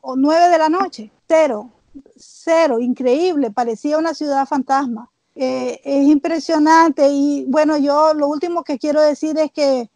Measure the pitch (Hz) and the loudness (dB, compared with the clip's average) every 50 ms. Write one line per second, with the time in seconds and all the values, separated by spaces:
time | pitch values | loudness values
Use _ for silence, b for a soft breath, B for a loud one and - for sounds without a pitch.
0 | - 262 262 262 269 294 320 339 349 349 349 320 311 311 320 370 392 359 - - | -12 -6 -2 0 2 2 4 4 4 4 4 2 2 0 0 0 -2 -4 -6 -16
1 | 214 214 _ _ _ _ 320 320 311 277 233 208 208 247 _ _ _ _ _ 277 | -20 -20 _ _ _ _ 2 2 2 2 0 -6 -8 -14 _ _ _ _ _ -20
2 | _ _ _ _ - - - - - 330 320 330 330 294 247 226 247 247 247 - | _ _ _ _ -20 -20 -20 -10 -2 0 2 2 2 2 0 0 0 -2 -2 -2
3 | 254 247 247 302 349 370 339 285 269 226 208 - 240 233 226 - - 294 302 311 | 0 0 2 2 0 0 0 -2 -2 -2 -4 -4 -4 -4 -6 -6 -4 -4 -2 -2
4 | 320 330 294 - 302 285 277 269 269 - 302 277 262 - 269 269 285 247 233 220 | -2 -4 -4 -6 -6 -4 -2 -2 -2 -2 -4 -4 -2 0 -2 -2 -2 -4 -8 -10
5 | 240 _ _ _ _ _ _ - 262 254 262 262 254 247 240 - _ 277 277 285 | -12 _ _ _ _ _ _ -6 -6 -4 -4 -4 -6 -8 -8 -10 _ -2 0 2
6 | 277 285 302 277 - 339 330 320 - - 320 311 302 311 320 320 330 330 277 - | 4 4 2 2 0 -2 -4 -4 -2 -2 0 2 4 4 6 6 4 4 2 2
7 | 285 277 285 277 285 294 285 277 262 262 247 311 302 302 311 294 269 285 285 294 | 2 2 2 2 0 0 -2 -4 -4 -2 0 0 2 2 0 0 0 0 2 2
8 | 311 311 311 302 285 285 302 294 349 349 349 339 - - 294 233 - 302 285 302 | 2 2 2 0 -2 -2 -2 -4 -6 -4 -6 -6 -6 -6 -8 -6 -4 -2 0 2
9 | 302 302 285 - - 311 302 311 311 285 _ - 294 277 269 254 233 - _ | 2 0 0 -2 -6 -4 -2 -2 -2 -2 _ -2 0 0 0 -2 -4 -10 _